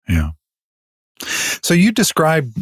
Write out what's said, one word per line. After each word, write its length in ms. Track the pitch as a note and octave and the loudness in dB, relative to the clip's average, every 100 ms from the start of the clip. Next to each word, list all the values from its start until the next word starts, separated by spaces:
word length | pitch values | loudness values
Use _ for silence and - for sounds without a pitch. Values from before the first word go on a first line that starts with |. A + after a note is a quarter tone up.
| - | -2
Yeah. 220 | E2+ D2+ D#2+ _ _ _ _ _ _ _ _ - - - - | 0 0 -6 _ _ _ _ _ _ _ _ -8 -6 -4 -6
So 100 | - | 0
you 200 | F3 G3+ | 4 4
described 640 | A3 G3+ - D#3 D#3+ B2+ G#2+ | 2 -2 2 2 2 -2 -6